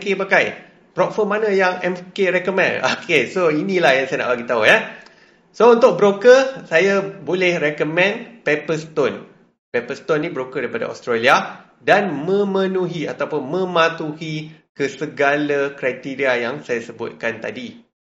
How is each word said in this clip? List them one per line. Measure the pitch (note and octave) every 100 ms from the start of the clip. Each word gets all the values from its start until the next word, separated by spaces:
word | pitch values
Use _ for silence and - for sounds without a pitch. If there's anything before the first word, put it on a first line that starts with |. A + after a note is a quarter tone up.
K | G3+ F#3+
pakai? | F#3+ F#3 A2 - - _ _
Prop | - F3+ F3+
firm | G#3
mana | G#3 A3 G3
yang | F#3 F3+ F3+
M | F3+ -
K | - F#3 F3+
recommend?" | F#3 F#3+ D3+ A2+
<laughs> | B2+ A#2
Okey, | - D#3 A#2
so | F#3+ E3+
inilah | D3+ F#3+ F#3 D#3+ C3
yang | C3
saya | C#3 A#2
nak | B2
bagi | A#2
tahu, | A#2+ A2
ya. | G#3+ G#3+ - - _ _ _ _ -
So, | A#3
untuk | A#3 A#3+ E3
broker, | G3+ G3 B3 C4 C4+ - -
saya | E3 G3 G3 -
boleh | - C#3+ F#3 F3+ E3+
recommend | D3 D3+ D3+ E3 F#3+ A3+ - -
Pepperstone. | - D3 - D#3 - - B2+ G2 - _ _ _ _
Pepperstone | B2 A2+ C#3 - D3+ E3
ni | C3
broker | B2+ D3 A#2+
daripada | A#2 B2
Australia | A#2 - A#2 A#2+ D#3+ - - - _
dan | - F#3+ G3+ C#3 D#3+
memenuhi | G3 G3+ F#3+ F#3+ F#3+ F3 E3+ C3+
ataupun | B2+ G3 D3+ C3
mematuhi | F3 F#3 E3+ E3 E3 D#3 D3+ D#3+ D#3 D#3 - _ -
ke | C#3
segala | - D3+ D3+ C#3 D3 D3 C#3+ C#3 C#3
kriteria | C3 B2 C#3 C3 C3+ B2
yang | A#2 C3+ -
saya | A#2+
sebutkan | A#2 A2+ A2+ - A#2 A2+
tadi. | A2+ A2 A#2+ - _ _ _